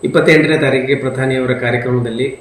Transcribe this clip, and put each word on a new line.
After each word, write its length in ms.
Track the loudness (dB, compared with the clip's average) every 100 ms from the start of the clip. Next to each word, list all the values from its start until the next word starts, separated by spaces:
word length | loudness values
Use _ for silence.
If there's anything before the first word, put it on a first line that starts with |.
ಇಪ್ಪತ್ತೆಂಟನೇ 540 | 0 2 4 4 4 2
ತಾರೀಕಿಗೆ 380 | 2 0 0 -2
ಪ್ರಧಾನಿಯವರ 580 | -2 -2 -2 -2 -2
ಕಾರ್ಯಕ್ರಮದಲ್ಲಿ 760 | -2 -2 -2 0 -2 -2 -4 -4 -6